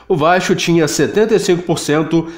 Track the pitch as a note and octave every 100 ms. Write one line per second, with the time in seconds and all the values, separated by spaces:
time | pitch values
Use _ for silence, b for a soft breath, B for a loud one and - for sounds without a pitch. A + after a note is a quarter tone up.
0 | - F3 D#3 F#3 F#3+ F#3 - E3+ D3 -
1 | C3+ G3+ A3 G#3+ - F3 - D#3 - D3
2 | D#3 E3 D#3+